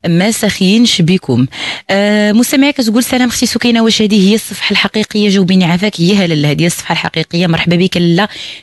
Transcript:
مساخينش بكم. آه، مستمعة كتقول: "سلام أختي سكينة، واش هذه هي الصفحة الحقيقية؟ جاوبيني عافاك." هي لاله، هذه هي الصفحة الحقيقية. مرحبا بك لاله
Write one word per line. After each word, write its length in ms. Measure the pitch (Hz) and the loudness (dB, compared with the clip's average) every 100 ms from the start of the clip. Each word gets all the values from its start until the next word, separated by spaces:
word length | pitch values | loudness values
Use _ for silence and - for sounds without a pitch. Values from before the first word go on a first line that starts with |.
| 175 | 0
مساخينش 960 | 170 202 220 208 - 185 220 233 - | 2 2 0 -2 0 2 4 2 2
بكم. 440 | 160 185 - 120 131 - - - - | 2 0 0 0 0 -4 -10 -10 -4
آه، 420 | 196 208 208 208 | -2 2 2 2
مستمعة 380 | 208 247 285 277 | 2 2 2 0
كتقول: 340 | 285 226 220 | 0 0 0
"سلام 240 | 247 247 247 | 0 0 -2
أختي 180 | - 247 | -2 -4
سكينة، 360 | 226 240 233 | -2 0 2
واش 200 | 226 - | 0 2
هذه 280 | 220 214 185 | 2 2 2
هي 40 | |
الصفحة 380 | 214 - 202 - | 2 -4 -10 -4
الحقيقية؟ 560 | 202 196 214 208 208 208 | -2 -2 -4 -4 0 0
جاوبيني 360 | 196 180 190 | 2 2 2
عافاك." 360 | 175 175 208 185 | 2 0 -2 0
هي 260 | 170 202 180 | 0 2 0
لاله، 240 | 156 147 | 0 0
هذه 120 | 147 | 0
هي 40 | 170 | 0
الصفحة 260 | - - | -2 -4
الحقيقية. 540 | 165 - 160 160 170 180 | -4 -4 -6 -4 -2 0
مرحبا 300 | 165 - 170 | 0 0 2
بك 200 | 185 180 | 0 0
لاله 320 | 175 170 208 - - - | 0 2 0 -6 -16 -18